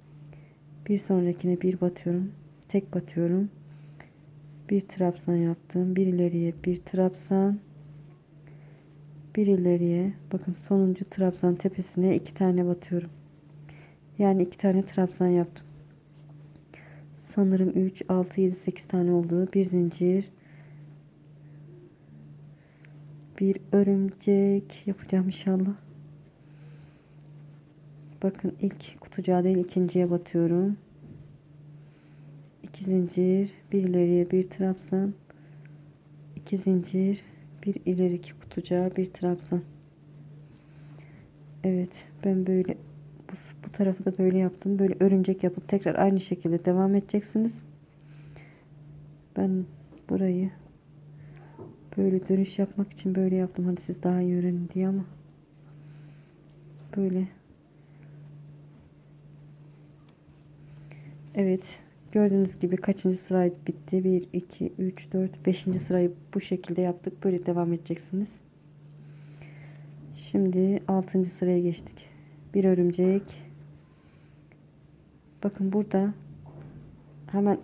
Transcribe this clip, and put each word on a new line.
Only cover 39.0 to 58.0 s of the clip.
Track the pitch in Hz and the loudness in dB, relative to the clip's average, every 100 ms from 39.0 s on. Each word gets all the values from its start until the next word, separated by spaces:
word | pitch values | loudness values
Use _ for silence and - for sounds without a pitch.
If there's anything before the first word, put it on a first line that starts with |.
| 185 | -6
trabzan. | - 180 175 - 175 - - - - - - - - - - - - - - - - - - - - | -4 -2 -2 -4 -6 -6 -16 -20 -20 -20 -20 -20 -20 -20 -20 -20 -20 -20 -20 -20 -20 -20 -20 -20 -6
Evet, | 190 180 180 - - - | -2 -2 -4 -10 -20 -6
ben | 196 185 185 | -2 0 2
böyle | 185 185 - - - - - - | 2 2 -2 -12 -20 -20 -20 -18
bu, | 190 - - - | -18 -18 -20 -10
bu | |
tarafı | - 190 190 190 | -2 0 0 -2
da | 185 | 2
böyle | 185 185 | 2 4
yaptım. | 185 - 190 196 | 2 -2 -2 2
Böyle | 190 180 | 2 4
örümcek | 190 190 185 190 | 4 4 2 0
yapıp | 180 - - | -2 -4 -2
tekrar | 196 165 - | -2 0 2
aynı | 196 190 | 2 2
şekilde | - 180 165 170 180 | -2 -4 -2 0 2
devam | 180 190 196 | 2 2 2
edeceksiniz. | 196 208 202 220 226 - - - - - - - - - - - - - - - - - - - | 0 -4 -2 -2 -2 -4 -16 -20 -20 -20 -20 -20 -20 -20 -20 -20 -20 -20 -20 -20 -20 -20 -10 -4
Ben | 190 185 180 - - - - | 0 -2 -4 -12 -20 -18 -6
burayı | 190 190 180 190 - - - _ - - - - - - - - - - - | -2 0 0 -2 -6 -20 -20 _ -20 -20 -20 -20 -20 -20 -20 -20 -20 -8 -2
böyle | 196 185 - | 2 2 2
dönüş | 190 196 - | 0 0 -2
yapmak | 196 202 196 | -4 -4 -8
için | - 190 185 | -6 -4 0
böyle | 190 185 | 0 0
yaptım. | 185 185 180 | -2 -2 -4
Hani | 175 | -4
siz | - 180 | -6 -4
daha | 180 180 | -2 0
iyi | 180 180 | 0 0
öğrenin | 180 175 175 | -2 -2 -4
diye | 185 190 | -4 -2
ama | 196 185 - - - _ _ - - - - - - - - - - - - - 202 | -2 -6 -14 -20 -20 _ _ -20 -20 -20 -20 -20 -20 -20 -20 -20 -20 -20 -20 -10 -4
böyle. | 190 185 185 - - - _ - - - | -2 -2 -4 -8 -20 -20 _ -20 -20 -20